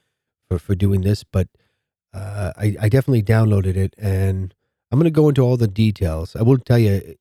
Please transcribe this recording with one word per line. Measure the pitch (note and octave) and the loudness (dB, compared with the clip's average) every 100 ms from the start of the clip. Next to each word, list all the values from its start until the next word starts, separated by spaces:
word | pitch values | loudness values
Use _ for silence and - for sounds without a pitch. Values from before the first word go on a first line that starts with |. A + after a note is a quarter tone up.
| _ _ _ _ - | _ _ _ _ -8
for, | F2 | -6
for | - | -4
doing | F#2+ G2+ G2 | -2 0 0
this, | F#2+ G#2+ | 0 -2
but, | - F#2+ F2 _ _ _ _ _ _ | -2 -4 -4 _ _ _ _ _ _
uh, | G2 G2+ G2+ F#2 - | -16 -12 -8 -8 -6
I, | G#2 F#2+ | -6 -2
I | G#2+ | 0
definitely | C3+ C3 B2 | 0 2 0
downloaded | G2 A2+ A2 G2+ F#2 F#2 | 2 2 2 2 0 -2
it, | F#2+ - | -4 -4
and | G#2 F#2+ G2 F#2+ F#2 _ _ _ - | -4 -2 -2 -4 -8 _ _ _ -4
I'm | B2+ | 0
gonna | E3 | 2
go | D#3 D3+ | 2 2
into | C3+ | 2
all | B2 B2+ | 2 2
the | A2+ | 0
details. | F#2+ A2 G2+ F2+ D#2+ E2 | 2 0 0 -4 -4 -8
I | - | -2
will | A2+ C3+ | 2 2
tell | - A#2+ | 2 2
you, | A2 G2 - - | 4 0 -4 -20